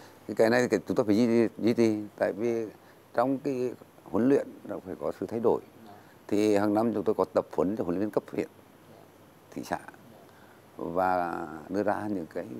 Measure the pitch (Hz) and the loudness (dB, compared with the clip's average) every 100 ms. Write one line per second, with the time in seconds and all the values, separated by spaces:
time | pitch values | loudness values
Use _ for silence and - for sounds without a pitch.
0 | - - - 107 113 123 123 101 - 98 | -20 -18 -4 2 4 4 4 2 0 0
1 | 107 104 120 117 110 - 101 117 113 107 | 2 4 4 4 2 2 0 4 2 0
2 | 104 - 98 95 117 113 110 - - - | -4 -4 -2 -2 -4 -4 -6 -12 -20 -20
3 | - - 127 135 143 131 127 107 - - | -8 -2 0 0 -2 -4 -4 -6 -16 -20
4 | - 87 123 139 - - - 98 95 85 | -4 0 4 4 0 -10 -12 -12 -10 -8
5 | 78 - 98 113 113 76 - - - - | -6 -6 -6 -2 2 0 -2 -20 -20 -20
6 | - - - 104 107 101 107 104 117 104 | -20 -20 -4 0 4 4 2 2 0 0
7 | 98 104 92 - - - 85 110 87 87 | 0 0 0 0 -2 0 -2 -2 -2 -2
8 | 107 - - - - - - - - - | -2 -4 -4 -4 -6 -8 -20 -20 -20 -20
9 | - - - - - - - 82 - - | -20 -20 -20 -20 -18 -12 -8 -8 -10 -20
10 | - - - - - - - - 85 85 | -20 -20 -20 -20 -20 -20 -20 -12 -6 0
11 | 92 92 87 87 80 78 76 95 101 95 | 2 0 -2 -6 -10 -12 -6 -2 -2 -2
12 | 104 98 80 90 82 120 | -4 -6 -8 -10 -10 -10